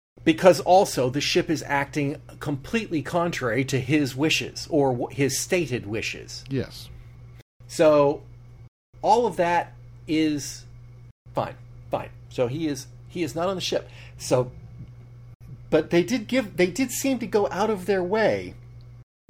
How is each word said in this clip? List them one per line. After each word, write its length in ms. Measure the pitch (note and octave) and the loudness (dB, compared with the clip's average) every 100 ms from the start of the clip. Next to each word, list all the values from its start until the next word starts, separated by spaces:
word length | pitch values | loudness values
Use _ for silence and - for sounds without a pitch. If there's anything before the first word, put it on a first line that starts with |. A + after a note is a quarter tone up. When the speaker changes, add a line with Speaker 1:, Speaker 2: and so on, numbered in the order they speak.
| _ - | _ -2
Speaker 1:
because 360 | - D#3 F3+ E3+ | 0 6 6 6
also 480 | - F#3 - - C3 | 6 6 6 2 0
the 120 | C#3 | 0
ship 280 | - F3+ E3+ | 0 2 2
is 140 | D3 A#2+ | -2 0
acting 540 | C#3+ C#3 D3+ C#3+ D3+ - - | -2 0 -2 -2 -4 -12 -10
completely 640 | - C#3 - A3+ G#3+ E3 | -6 -6 -2 -4 -2 -4
contrary 640 | C3+ F3 E3+ - B2+ A2+ C3+ | -2 -2 0 -2 -2 0 0
to 140 | C3 | 0
his 360 | - D#3 C#3 B2+ | 2 2 2 0
wishes, 520 | D#3 D3+ A#2+ - - | 0 2 -2 -8 -2
or 220 | D#3 C#3 | 2 2
w-, 220 | A#2+ - - | 0 -4 -2
his 240 | C3+ C3+ | 0 0
stated 460 | - F#3 D3+ A#2+ G2 | 0 0 0 -4 -4
wishes. 580 | G#2+ - - A1 - - | -6 -6 -8 -12 -14 -6
Speaker 2:
Yes. 400 | C3+ - - - - - - - - _ _ - | -6 -6 -10 -16 -18 -20 -20 -20 -20 _ _ -6
Speaker 1:
So 560 | - D#3 D3 C#3+ D#3 - - - - - _ _ - | 4 6 8 6 2 -8 -20 -20 -20 -20 _ _ -4
all 260 | E3+ A#3 A#3 | 2 4 2
of 80 | F3 | 2
that 380 | E3+ F3 - - - - - | 2 2 0 -8 -20 -14 -2
is 580 | D#3 D#3 D3 - - - - - - - - - - | 0 2 0 -6 -12 -16 -20 -20 -20 -20 -20 -8 -6
fine, 200 | G2+ - - - - | -6 -8 -18 -20 -8
fine. 180 | C3+ - - - | -8 -8 -16 -8
So 180 | - A#2+ | -2 -2
he 200 | C#3+ D#3+ | -2 -4
is, 200 | C#3 - - - | -4 -10 -18 -12
he 120 | F3 | -6
is 140 | D#3 D3 | -4 -2
not 120 | F3+ | -2
on 80 | F#3 | -2
the 60 | |
ship. 280 | - - - - - - | -2 -4 -4 -14 -20 -12
So, 340 | - B2+ B2+ - - - - - - - - - - - - | 0 0 0 -6 -18 -16 -18 -18 -20 -20 -20 -20 -18 -18 0
but 200 | D3+ D#3 | 0 2
they 140 | F3 | 2
did 240 | F3 B3 G#3+ | 2 0 0
give, 280 | B3+ G#3 E3 | -2 0 0
they 100 | F3+ | 0
did 240 | F3 C4 | 0 -2
seem 260 | - C4+ B3+ | -2 -2 -2
to 60 | G3+ | 0
go 200 | G#3+ G3+ | 0 2
out 200 | F3 G#3+ | 0 0
of 140 | G#3 F3+ | 0 0
their 160 | F#3+ | 0
way 500 | F3 A3 G3+ G2+ F2+ - - - - - - _ | 2 2 2 2 -4 -12 -18 -20 -20 -20 -20 _